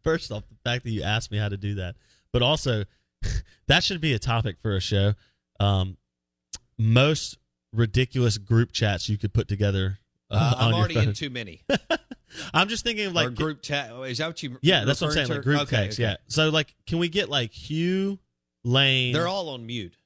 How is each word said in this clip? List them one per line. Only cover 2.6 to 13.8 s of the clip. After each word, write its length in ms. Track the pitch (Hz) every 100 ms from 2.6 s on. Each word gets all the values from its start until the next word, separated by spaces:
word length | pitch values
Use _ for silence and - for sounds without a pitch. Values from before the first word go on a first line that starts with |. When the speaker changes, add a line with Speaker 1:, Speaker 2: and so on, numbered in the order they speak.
| 135 110 101 _ _ _
Speaker 1:
<laughs> 440 | - - - _ -
that 160 | 156
should 180 | - 180
be 120 | 156
a 60 | 117
topic 380 | - 117 113 90
for 140 | 113 95
a 60 |
show. 320 | - 98 101 104 _ _ _ _
Um, 380 | 101 98 92 92 _ _ _ _ _ - _ -
most 600 | 110 117 143 156 - - _ _ _
ridiculous 640 | 110 113 127 131 131 120 107
group 340 | 98 113 120
chats 340 | - 107 95 -
you 80 | 104
could 160 | 101
put 140 | - -
together, 500 | 101 101 98 95 98 _ _ _
uh, 60 | 104
Speaker 2:
Uh, 200 | 123 117
I'm 60 | 117
Speaker 1:
on 40 |
your 80 | 113
Speaker 2:
already 180 | 107 160
in 80 | -
Speaker 1:
phone. 80 |
Speaker 2:
too 160 | 104 147
many. 320 | 123 107 80 - 277 _ 320 _
Speaker 1:
<laughs> 480 | - _ - -
I'm 140 | - 202
just 160 | 226
thinking 220 | 240 214 202
of, 60 |
like, 140 | 170 147
Speaker 2:
Or 40 |
group 300 | 120 156 151
chat. 260 | - 143